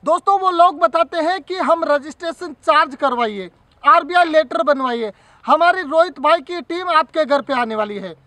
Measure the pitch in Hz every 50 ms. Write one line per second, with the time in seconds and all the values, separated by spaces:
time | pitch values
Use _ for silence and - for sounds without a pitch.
0 | - - 320 349 _ 392 392 392 370 370 359 339 339 359 311 285 349 320 - 330
1 | 330 330 - 339 302 320 370 392 - _ 359 370 330 254 330 339 330 294 294 285
2 | 269 311 277 _ 339 330 330 _ 349 349 277 _ _ 320 311 294 330 311 262 -
3 | 285 277 254 240 240 220 214 202 185 180 _ _ _ _ _ _ - 277 311 339
4 | - 285 349 359 349 330 302 311 311 - - 339 330 285 294 269 262 254 240 233
5 | 226 208 196 _ _ _ _ _ _ - 262 320 339 349 359 370 359 277 294 320
6 | 339 370 294 - 262 294 320 349 262 - 359 349 277 _ 339 349 370 359 330 311
7 | 320 - _ 330 311 240 285 285 - - 277 254 240 226 220 214 214 208 208 196
8 | 185 185 160 _ _